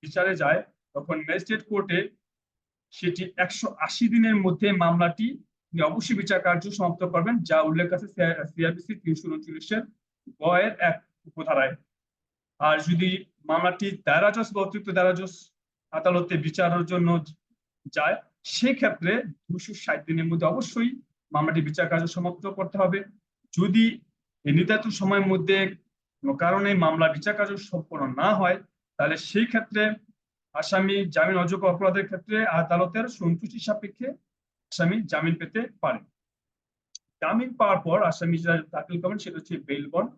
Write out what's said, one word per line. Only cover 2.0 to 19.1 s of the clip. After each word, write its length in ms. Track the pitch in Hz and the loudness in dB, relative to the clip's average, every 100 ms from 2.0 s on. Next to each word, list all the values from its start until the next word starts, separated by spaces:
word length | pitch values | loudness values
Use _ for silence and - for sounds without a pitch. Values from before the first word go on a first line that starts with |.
| 202 _ _ _ _ _ _ _ _ | -2 _ _ _ _ _ _ _ _
সেটি 320 | - 180 175 180 - | -6 -4 -4 -8 -2
একশো 300 | 180 - 226 - - | -2 -2 -8 -6 -6
আশি 220 | - 233 | 0 2
দিনের 280 | 233 226 214 | 4 4 4
মধ্যে 360 | 185 170 208 | 2 2 2
মামলাটি 540 | 190 170 170 170 170 226 294 - _ _ | 4 4 4 2 0 -4 -4 -16 _ _
তিনি 160 | 165 | 0
অবশ্যই 360 | 156 226 - 214 | 0 0 -2 -2
বিচার 180 | - 190 | 0 2
কার্য 220 | 180 175 202 | 2 0 -2
সমাপ্ত 320 | 202 175 165 | -2 -2 0
করবেন, 300 | 180 170 180 240 | -2 0 2 0
যা 160 | 170 160 | 2 2
উল্লেখ 280 | 156 165 175 | 4 2 0
আছে 140 | 180 208 - 165 160 147 | -2 -6 0 0 0 -6
সিআরপিসি 400 | - 165 170 - | -2 -2 -2 -8
তিনশো 320 | 214 165 160 - | -8 -2 -2 -2
ঊনচল্লিশের 540 | 156 156 156 - 214 233 _ _ _ - | -8 -8 -14 -4 -4 -4 _ _ _ -20
গ 140 | - 156 175 | -4 2 4
এর 160 | 214 214 | 2 2
এক 180 | 170 160 _ _ | 0 0 _ _
উপধারায়। 500 | 160 - 156 143 135 131 _ _ _ _ _ _ _ _ | -20 -12 -2 2 2 -2 _ _ _ _ _ _ _ _
আর 180 | 151 156 | 0 2
যদি 320 | 151 170 185 190 - _ | 2 2 2 -2 -8 _
মামলাটি 420 | - 160 175 180 196 - - | -2 0 0 0 -6 -4 2
দায়রা 240 | 151 202 | 4 4
জজ 180 | 214 220 | 2 -4
বা 80 | 202 | -2
অতিরিক্ত 280 | 190 208 202 | -4 -4 -4
দায়রা 240 | 180 185 175 | 2 4 2
জজ 160 | 185 - - _ _ _ _ | -4 -12 -20 _ _ _ _
আদালতে 420 | 156 185 175 175 170 | 0 2 2 0 -2
বিচারের 480 | 156 - 175 175 170 | -2 0 2 2 0
জন্য 220 | 180 170 170 151 - _ _ _ _ - - | 2 2 2 0 -18 _ _ _ _ -10 -2
যায়, 200 | 151 202 - _ | 0 0 -6 _
সেক্ষেত্রে 680 | - - 247 - 220 - 165 | -10 -2 0 2 0 0 0